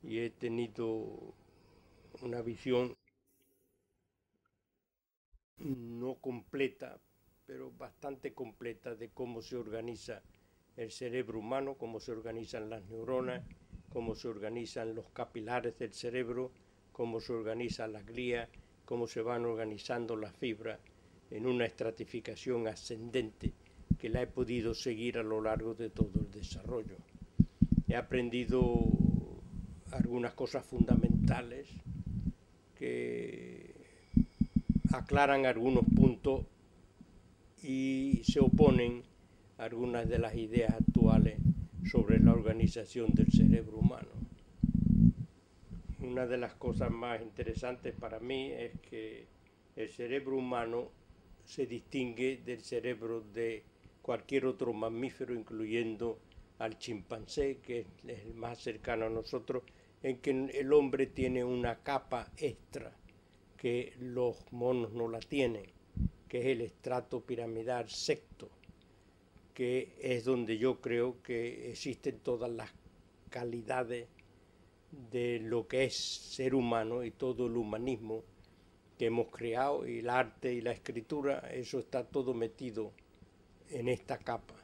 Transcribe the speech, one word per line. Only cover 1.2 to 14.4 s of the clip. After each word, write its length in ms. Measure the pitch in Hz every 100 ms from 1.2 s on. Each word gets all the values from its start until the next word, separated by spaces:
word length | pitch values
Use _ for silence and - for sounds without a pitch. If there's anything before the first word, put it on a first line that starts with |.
| 104 - _ _ _ - _ _ - -
una 220 | 127 120
visión 520 | 117 110 131 123 123 - _ _ _ _ _ _ _ _ _ _ _ _ _ _ _ _ _ _ _ _ _ _ _ - _ _
no 560 | 147 131 117 117 127 127
completa, 840 | 131 123 - 139 135 - 131 - _ _ _ _ -
pero 260 | 131 131
bastante 640 | 120 123 _ 143 135 139
completa 600 | - 120 - 117 110 127
de 140 | 113 113
cómo 320 | - 127 113
se 160 | 107 123
organiza 680 | 110 113 113 110 - 107 - _ _ _ _ -
el 160 | 113
cerebro 480 | - 127 123 110 110
humano, 340 | 110 131 139
cómo 240 | 135 117 113
se 140 | -
organizan 580 | 113 113 113 110 117 107
las 140 | 110
neuronas, 580 | 95 113 113 131 127 123 117 - - - -
cómo 260 | 123 113
se 140 | 110 120
organizan 680 | 104